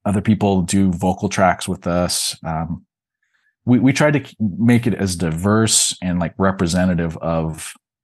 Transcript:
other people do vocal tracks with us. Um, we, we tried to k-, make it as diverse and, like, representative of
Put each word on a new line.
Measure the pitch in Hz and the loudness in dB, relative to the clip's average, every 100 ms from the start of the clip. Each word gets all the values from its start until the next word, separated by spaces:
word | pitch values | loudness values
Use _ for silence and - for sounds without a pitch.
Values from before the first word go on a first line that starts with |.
| 101 | -4
other | 98 | -2
people | 101 101 104 95 | 2 2 2 2
do | 85 98 98 | 2 2 2
vocal | 85 92 92 98 | 0 -2 -2 -4
tracks | - 92 87 - | 2 2 2 -6
with | 90 87 | -6 -2
us. | 87 87 - - - | 0 0 -2 -6 -8
Um, | 82 80 82 - - _ _ _ _ _ _ _ 113 | -8 -6 -6 -8 -14 _ _ _ _ _ _ _ 0
we, | 123 | 4
we | 131 | 4
tried | - 151 | 4 2
to | 143 | 2
k-, | - - | -4 -6
make | 107 82 117 117 120 | -6 0 2 2 2
it | 92 | -2
as | 98 87 | -4 -2
diverse | 85 80 101 110 110 - - - | -4 -2 2 2 2 0 0 -4
and, | 92 87 | -4 -2
like, | 80 - | -4 0
representative | 95 95 87 90 92 85 85 78 | 0 2 0 2 0 0 -2 -4
of | 80 82 80 78 - - _ _ | -4 -2 -4 -6 -14 -18 _ _